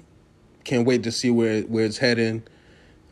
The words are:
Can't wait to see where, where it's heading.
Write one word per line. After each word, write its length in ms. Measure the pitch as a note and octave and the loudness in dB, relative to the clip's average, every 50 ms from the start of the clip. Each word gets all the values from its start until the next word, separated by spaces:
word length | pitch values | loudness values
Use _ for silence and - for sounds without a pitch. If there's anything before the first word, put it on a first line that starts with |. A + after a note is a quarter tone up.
| - _ - - _ _ _ _ _ _ _ _ - | -20 _ -20 -20 _ _ _ _ _ _ _ _ -8
Can't 220 | - C3+ A#2+ A#2 | -4 -2 0 2
wait 180 | B2 B2+ A#2+ G#2 | 2 2 2 0
to 80 | A#2 | -2
see 180 | A2+ - - B2 | -4 -2 0 2
where, 320 | A#2+ A#2 A2+ A2 G#2+ G#2+ - | 2 2 2 2 0 -2 -2
where 220 | - A2+ A2 A2 | -2 -2 0 0
it's 120 | G#2+ G#2+ - | 0 -2 0
heading. 460 | C3+ B2 A#2+ A#2 A2+ A2 A2 A2+ A2+ - - - _ - - - - - - - _ _ | 0 0 2 2 0 0 -2 -4 -8 -14 -20 -20 _ -20 -20 -20 -20 -20 -20 -20 _ _